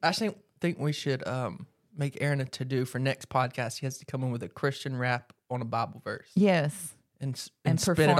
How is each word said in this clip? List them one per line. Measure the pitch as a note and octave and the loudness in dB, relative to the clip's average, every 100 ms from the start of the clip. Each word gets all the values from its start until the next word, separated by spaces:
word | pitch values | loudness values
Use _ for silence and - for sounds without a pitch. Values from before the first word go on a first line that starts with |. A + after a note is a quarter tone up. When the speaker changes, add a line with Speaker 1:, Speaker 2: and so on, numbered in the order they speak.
Speaker 1:
I | D#3+ | 0
think, | F3+ A3 - _ _ | 2 -2 -4 _ _
think | E3+ - | -2 0
we | D3+ | -2
should, | D3 C#3+ B2+ - | -2 -2 -2 -2
um, | B2+ A#2 - - _ _ D#3+ | -4 -4 -6 -14 _ _ -4
make | C#3+ - | -4 -2
Aaron | C#3+ C#3 | 0 0
a | |
to-do | C3 - C3 C3 | -2 -6 -2 -2
for | B2+ B2 | -2 0
next | C3+ - - | 0 -2 -2
podcast. | C3 B2 - A2+ - | 0 0 -2 -4 -4
He | C3+ | -6
has | - | -8
to | |
come | - C3 | -8 -4
in | B2+ | -2
with | A#2+ | -4
a | F#2 | -6
Christian | - C#3 C3+ C#3+ B2+ | -2 -2 -2 -6 -2
rap | B2 B2 - _ - | 0 -2 -4 _ -8
on | B2 | -6
a | |
Bible | A#2 A#2 A2+ A#2 | -2 -2 -4 -6
verse. | - G#2+ - | -8 -8 -2
Speaker 2:
Yes. | F3+ G3+ E3+ D3 - - - _ - | 4 6 6 2 -2 -10 -16 _ -8
Speaker 1:
And | C3+ | -6
s-, | B2+ - _ | -6 -10 _
Speaker 2:
And | - | 2
Speaker 1:
and | - | 2
spit | - D#3+ | 4 6
it | |
Speaker 2:
perform | D3+ | 8